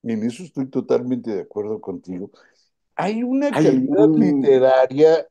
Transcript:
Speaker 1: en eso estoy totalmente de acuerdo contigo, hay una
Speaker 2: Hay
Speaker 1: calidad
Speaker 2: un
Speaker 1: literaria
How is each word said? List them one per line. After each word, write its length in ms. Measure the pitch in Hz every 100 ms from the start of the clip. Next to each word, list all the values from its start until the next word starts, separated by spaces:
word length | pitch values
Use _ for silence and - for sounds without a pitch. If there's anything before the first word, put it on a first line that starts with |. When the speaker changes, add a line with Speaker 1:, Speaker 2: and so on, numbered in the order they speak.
Speaker 1:
en 200 | 117 113
eso 200 | 113 120
estoy 240 | 180 - 135
totalmente 640 | 135 120 120 123 127 113
de 100 | 98
acuerdo 400 | 85 104 104 107
contigo, 500 | 104 90 87 90 98 _ _ _ _ _ _ -
hay 280 | 175 220
una 260 | 247 269 285
Speaker 2:
Hay 80 | 185
Speaker 1:
calidad 280 | 156 262 262
Speaker 2:
un 320 | 285 - 311
Speaker 1:
literaria 1000 | - 143 135 131 131 131 131 135 160 160 -